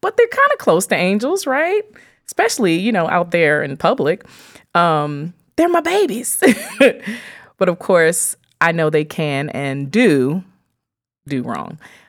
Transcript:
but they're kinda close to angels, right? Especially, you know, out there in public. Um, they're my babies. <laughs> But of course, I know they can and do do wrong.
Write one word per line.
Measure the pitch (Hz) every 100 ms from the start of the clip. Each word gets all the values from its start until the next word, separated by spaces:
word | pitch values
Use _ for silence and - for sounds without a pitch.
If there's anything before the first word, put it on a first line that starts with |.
but | - -
they're | 466
kinda | 508 571 554
close | - 190 -
to | 185
angels, | 180 202 254 381 285
right? | 262 330 415 427 - - _ -
Especially, | - 453 - 190 165
you | 214
know, | 208 160
out | 175 175
there | 170 156 147
in | 143 151
public. | 175 - 147 170 - - - - _ 170
Um, | 170 156 147 147 160 - _ -
they're | 349
my | 339
babies. | 330 392 359 226 - - 339
<laughs> | - - - 269 - - 240 - - - -
But | 180
of | 170
course, | - 180 160 170 - - _ _
I | 165
know | 165 156
they | 156
can | 156 - 151 139 151
and | - 139 139 139
do | 208 240 139 127 180 - _ _ _ _ _ _ _ -
do | 135
wrong. | 123 90 50 156 - -